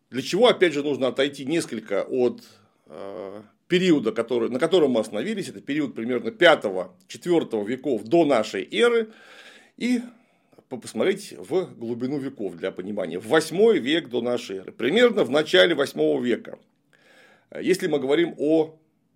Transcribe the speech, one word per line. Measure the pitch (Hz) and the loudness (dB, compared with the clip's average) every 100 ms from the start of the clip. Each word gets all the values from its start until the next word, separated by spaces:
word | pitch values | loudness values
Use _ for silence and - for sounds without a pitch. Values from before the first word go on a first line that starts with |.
| _ | _
Для | 120 | -10
чего, | - 175 240 | -4 4 4
опять | - 175 | 6 2
же, | 143 | 2
нужно | 147 127 127 | -2 0 0
отойти | 120 143 143 131 | 0 -2 -2 -4
несколько | 165 160 113 - 98 | -2 -2 -8 -4 -4
от, | - 131 123 110 - _ _ _ _ | -2 0 0 -2 -12 _ _ _ _
э, | 78 98 95 98 104 107 _ - | -16 -14 -12 -14 -14 -20 _ -2
периода, | 175 185 147 110 | 2 4 4 2
который, | - 117 123 110 | -2 -2 -2 -2
на | 127 | -2
котором | 165 185 143 | 2 4 4
мы | 117 | 2
остановились, | 107 107 165 208 131 | -2 -4 -6 -6 -10
это | 101 | -12
период | - 147 139 | -8 -4 -4
примерно | 120 113 123 110 | -6 -4 -4 -6
пятого, | 113 170 143 110 92 90 _ - | 4 6 6 2 -4 -6 _ -20
четвертого | - 170 165 123 110 101 | -10 0 0 2 -4 -4
веков | 127 147 113 113 | -4 -4 -4 2
до | 170 151 | 2 4
нашей | 120 107 101 - | 2 0 -6 -4
эры, | 180 240 233 220 - - - - - _ - | 0 2 2 -2 -10 -20 -20 -20 -20 _ -6
и | 240 240 - - _ _ _ _ _ | -2 -2 -4 -18 _ _ _ _ _
по-, | 123 | -14
посмотреть | - 110 151 202 - - | -8 -2 -2 -2 -8 -16
в | 92 170 156 123 | -4 -4 -4 -8
глубину | 113 120 127 143 | -8 -6 -4 -6
веков | 131 - 98 85 | -8 -8 -10 -6
для | 92 | -8
понимания. | 92 92 101 87 87 | -8 -8 -6 -6 -6
В | 110 | 2
восьмой | 160 160 165 226 180 | 2 2 4 4 4
век | 120 165 135 | 0 -2 -2
до | 120 | -4
нашей | 120 120 - 95 | -2 -4 -6 -12
эры, | 92 | -12
примерно | - 120 202 247 202 | -4 0 4 4 4
в | 135 | 0
начале | 147 156 185 185 143 | 0 4 4 4 2
восьмого | 135 - 156 143 | -2 -2 0 0
века. | 123 107 - - _ _ _ _ _ _ _ _ _ 76 | 0 -2 -4 -20 _ _ _ _ _ _ _ _ _ -6
Если | 110 185 185 | -2 0 0
мы | 147 | -2
говорим | 131 151 170 - | 0 0 0 -2
о | 147 160 156 - _ _ _ | 0 2 0 -8 _ _ _